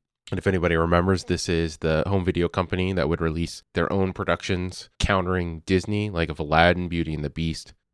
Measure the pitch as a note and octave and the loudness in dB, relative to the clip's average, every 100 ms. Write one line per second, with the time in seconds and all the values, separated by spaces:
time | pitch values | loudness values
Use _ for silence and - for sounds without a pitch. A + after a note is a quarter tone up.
0 | _ _ - F2+ G2+ F#2 E2+ E2 E2 F2 | _ _ -8 -2 0 2 2 2 4 4
1 | F2+ F#2 - F2 - E2 E2 - D#2+ D#2 | 4 0 0 -2 0 0 0 -2 0 0
2 | - G2 F2+ F2 E2+ - E2+ F#2 F#2 F#2 | 0 0 0 0 0 -2 -2 -2 0 0
3 | D2+ E2 E2 D#2+ E2+ - - F2+ - G2 | 0 0 -2 -2 -4 -8 -6 -2 0 0
4 | F#2+ F2+ F2+ E2+ - F2+ F2+ - - - | 0 -2 -2 -2 -2 -4 -4 -10 -18 -2
5 | - F#2+ F2+ F#2 E2+ E2 - F#2 G#2+ G#2 | 2 2 2 0 -2 -6 0 0 2 -4
6 | G#2 E2+ D#2 D2 D2 D#2 F2 F2 F2 E2+ | -2 -2 -2 -4 2 6 6 4 -2 -4
7 | D#2 D2+ D2 D#2+ E2 - - - _ | -2 -4 -6 -4 -4 -6 -12 -20 _